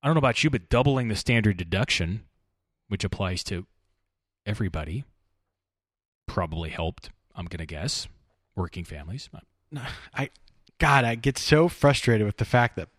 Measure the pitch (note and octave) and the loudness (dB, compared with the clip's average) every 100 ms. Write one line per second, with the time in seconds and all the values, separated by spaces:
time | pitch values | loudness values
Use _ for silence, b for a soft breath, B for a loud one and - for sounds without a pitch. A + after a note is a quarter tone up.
0 | C#3 D#3 B2+ A#2 D3+ B2 - A#2+ C3+ C3+ | 2 4 4 2 2 0 2 2 4 2
1 | A#2+ G#2+ - A#2+ G#2+ F2+ E2+ F#2 B2 - | 0 -2 2 4 4 2 -2 -2 0 0
2 | E2 G#2+ - _ _ _ _ _ _ G2 | -2 -4 -8 _ _ _ _ _ _ -4
3 | G2 - F#2+ F2+ - F2+ F#2 _ _ _ | -4 -4 -4 -4 -6 -8 -10 _ _ _
4 | _ _ _ _ - G#2 G2 E2 D2+ F#2 | _ _ _ _ -8 -4 -4 -4 -8 -8
5 | C#3 _ _ _ _ _ _ _ _ _ | -10 _ _ _ _ _ _ _ _ _
6 | _ _ - - E2+ D#2+ E2 - E2 - | _ _ -10 -6 -4 -4 -6 -4 -4 -6
7 | - - _ - E2+ E2+ D#2+ D#2 D#2+ - | -16 -20 _ -14 -12 -10 -10 -8 -6 -8
8 | - - _ _ _ - F2 - E2+ D2+ | -10 -18 _ _ _ -8 -8 -8 -12 -12
9 | D2 A#2 - - _ _ _ D3 B2 B | -12 -12 -14 -20 _ _ _ -14 -12 B
10 | B - C#3+ _ _ _ _ _ D#3 C#3 | B -8 -8 _ _ _ _ _ 4 6
11 | A#2+ A#2 B2 C3 - D3+ E3+ - C#3+ C#3 | 4 0 -2 -2 4 4 4 4 4 4
12 | - A2+ G#2 - A2 B2 A#2+ - E2 | 2 2 2 -2 0 2 2 -2 -12